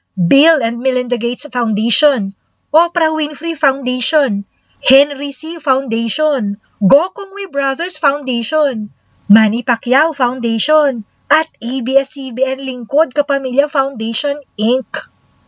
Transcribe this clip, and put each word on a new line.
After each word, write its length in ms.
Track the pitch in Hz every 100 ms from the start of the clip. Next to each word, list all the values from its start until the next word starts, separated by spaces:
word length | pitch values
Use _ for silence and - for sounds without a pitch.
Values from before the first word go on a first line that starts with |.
| _ -
Bill 400 | 170 277 311 311
and 240 | 226 233
Melinda 320 | 262 254 247
Gates 320 | 240 233 247 269
Foundation, 800 | 254 226 208 226 - 302 254 196 - _ _ _
Oprah 400 | 311 339 339 320
Winfrey 400 | 311 302 285 330
Foundation, 880 | 320 285 269 254 254 - 311 269 202 - _ _ _
Henry 480 | 269 269 294 277 285
C 320 | - 320 339
Foundation, 960 | 285 262 269 226 233 - 311 277 202 202 _ -
Gokongwei 640 | 190 277 370 - 392 403 392
Brothers 560 | 277 277 269 359 -
Foundation, 880 | 294 294 262 240 226 311 294 226 208 _ _ _ -
Manny 320 | 220 214 226
Pacquiao 480 | 247 226 240 262 320
Foundation, 960 | 285 247 254 226 226 - 311 294 240 - _ -
at 160 | 311 320 _
A 120 | 233 269 233
B 80 |
S 240 | 269 269 285
C 160 | 262
B 80 | 233
N 160 | 262 262
Lingkod 560 | 262 247 226 285 311
Kapamilya 560 | 294 285 277 262 254 285
Foundation, 640 | 294 269 254 226 226 285 294 - -
Inc. 480 | 214 262 - - - _ _ _